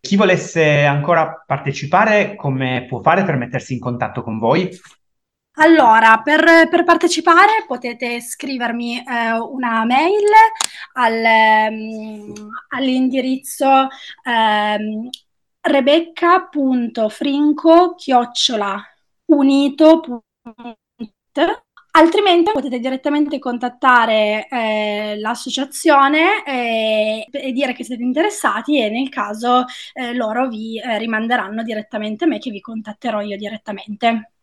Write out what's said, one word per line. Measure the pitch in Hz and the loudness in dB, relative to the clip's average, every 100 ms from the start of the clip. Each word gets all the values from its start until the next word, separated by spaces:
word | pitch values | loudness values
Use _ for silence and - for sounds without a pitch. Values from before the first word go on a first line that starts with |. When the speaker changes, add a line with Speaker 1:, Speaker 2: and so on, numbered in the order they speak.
| - | 0
Speaker 1:
Chi | 196 | 0
volesse | 196 180 - 165 156 147 143 | 2 2 -2 0 2 4 2
ancora | 143 147 170 160 - _ | 0 0 0 0 -6 _
partecipare, | 139 139 139 143 185 220 208 196 202 | -6 -4 -8 0 2 2 2 0 -4
come | 147 131 131 127 123 | -6 -4 -4 -4 -6
può | 120 | -2
fare | - 175 | 2 2
per | 190 143 | 2 -2
mettersi | 120 127 - | -4 -8 -8
in | 127 | -8
contatto | 123 120 113 - | -6 -6 -6 -8
con | 113 110 | -8 -4
voi? | 117 160 185 - - _ _ _ _ _ _ - | 0 0 -2 -10 -20 _ _ _ _ _ _ 2
Speaker 2:
Allora, | 311 320 247 220 226 220 | 4 6 6 6 6 4
per, | 294 311 330 330 330 | 4 2 6 6 6
per | 339 | 2
partecipare | 349 339 339 320 330 339 403 440 427 | 2 2 2 0 2 4 4 2 -4
potete | 247 247 233 247 240 | -10 -10 -8 -8 -8
scrivermi, | 240 - 285 262 233 233 240 240 | -10 -12 -8 -6 -4 -6 -6 -8
eh, | 240 240 226 | -8 -4 -2
una | 226 233 269 240 226 | -4 -6 -6 -4 -2
mail | 226 254 330 415 415 427 440 440 - - - | 0 2 2 2 4 6 6 2 -8 -8 -14
al, | - 233 226 226 | -2 -2 0 2
ehm, | 220 220 214 220 220 220 220 220 214 208 208 214 - _ | 4 6 4 2 -4 -12 -12 -14 -16 -16 -16 -16 -18 _
all'indirizzo, | 262 262 254 262 262 254 262 - - 269 269 262 - - - | -4 -2 0 0 -2 -4 -6 -8 -2 2 4 2 -6 -20 -14
ehm, | - 233 220 214 208 208 214 214 247 - _ _ _ _ | -4 0 2 0 -2 -4 -6 -8 -12 -16 _ _ _ _
rebecca | - 277 262 311 330 - 339 370 359 | 0 2 4 2 0 -2 2 2 0
punto | 302 269 254 233 233 214 | -4 -2 -2 -4 -4 -4
frinco | - 285 277 302 294 330 330 359 339 | -4 -4 0 0 2 4 6 4 -2
chiocciola | - 247 240 - - 226 202 202 - _ _ _ - | 0 0 0 -4 -4 -2 -4 -6 -12 _ _ _ 2
unito | 294 277 277 285 285 311 320 | 4 4 4 0 4 6 6
punto | 320 240 _ _ 233 226 240 226 _ _ | 2 -14 _ _ -20 -18 -18 -18 _ _
it. | 233 _ _ - 339 440 _ _ _ 330 | -18 _ _ -2 -2 -2 _ _ _ 4
Altrimenti | 330 403 403 349 339 | 6 4 2 4 2
potete | 427 269 247 | 0 -4 -6
direttamente | 247 262 294 294 294 285 | -4 -4 -2 -2 -2 -4
contattare, | 262 247 247 247 269 247 226 220 214 214 - | -6 -6 -8 0 4 4 4 2 0 -2 -6
eh, | 247 220 214 208 208 214 208 | -6 -4 -2 -4 -6 -6 -6
l'associazione, | 214 240 262 262 285 - 339 285 277 302 339 415 - | -6 -8 -8 -6 -8 -4 2 4 4 2 0 -2 -4
eh, | 262 240 226 220 214 214 220 220 | -6 -4 -2 -2 -2 -2 -4 -8
e | - 269 | -10 -6
dire | 247 269 | -4 -4
che | 247 226 | -6 -10
siete | 240 | -6
interessati | 247 262 403 403 254 208 233 294 | -4 -2 -2 -2 -4 -4 -2 0
e | 214 | 0
nel | 226 269 | -4 -6
caso, | 262 208 214 240 247 254 - - | -6 -8 -6 0 0 0 -10 -18
eh, | - 247 | -12 -8
loro | 247 220 226 262 | -6 -4 -4 -4
vi, | 220 220 226 | -6 -10 -10
eh, | 247 214 | -6 -6
rimanderanno | 226 220 226 247 196 220 | -4 -4 -2 -2 -4 -8
direttamente | 226 214 208 214 214 214 339 | -6 -8 -8 -8 -8 -2 -2
me, | - | -2
che | 262 | -8
vi | 202 | -12
contatterò | 214 220 214 208 247 214 | -12 -14 -14 -10 -6 -6
io | 208 202 | -8 -10
direttamente. | 208 214 - 196 214 208 233 226 214 _ | -12 -12 -12 -14 -12 -4 -2 -2 -8 _